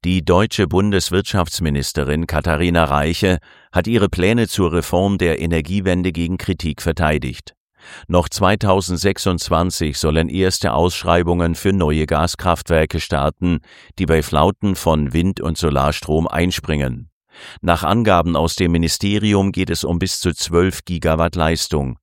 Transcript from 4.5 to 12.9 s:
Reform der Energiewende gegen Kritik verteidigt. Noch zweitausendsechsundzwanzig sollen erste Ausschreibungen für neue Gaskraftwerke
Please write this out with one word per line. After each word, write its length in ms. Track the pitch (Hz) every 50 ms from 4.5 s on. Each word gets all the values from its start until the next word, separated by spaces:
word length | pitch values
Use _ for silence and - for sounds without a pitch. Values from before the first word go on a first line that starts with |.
| - - 92 82
Reform 460 | 80 87 80 - - 87 95 98 98 90
der 220 | 90 85 78 -
Energiewende 720 | 82 85 85 82 76 82 95 101 92 95 90 90 90 92
gegen 260 | 80 85 82 82 92 87
Kritik 440 | - - 92 - - 78 73 -
verteidigt. 720 | - 85 80 - 85 76 78 73 65 65 - - _ - _ _ _ _ _ _ - - - - -
Noch 220 | - 87 90 85 -
zweitausendsechsundzwanzig 1700 | - - 98 92 107 107 - 101 92 98 95 90 90 82 - 101 95 - - 98 90 82 - - 85 82 87 90 - - 82 76 69 -
sollen 300 | - 78 76 80 80 69
erste 440 | 64 95 92 92 - - - 92
Ausschreibungen 840 | 57 71 85 90 87 - - 87 85 87 85 85 87 87 85 82 85
für 160 | - - 98
neue 340 | 98 95 85 76 76 78 78
Gaskraftwerke 960 | 76 82 73 82 87 - - - 92 85 - - - 85 80 78 -